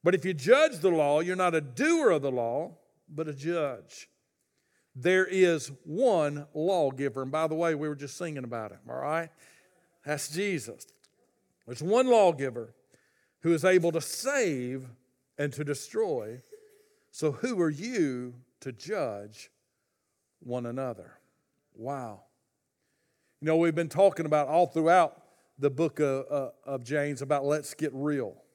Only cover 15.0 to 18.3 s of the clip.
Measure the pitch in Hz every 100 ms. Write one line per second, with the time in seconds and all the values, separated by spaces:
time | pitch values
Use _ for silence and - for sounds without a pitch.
15 | _ _ _ - 143 139 147 139 - 214
16 | 214 135 107 127 _ - - _ _ _
17 | _ - 156 131 262 214 160 147 226 240
18 | 151 123 123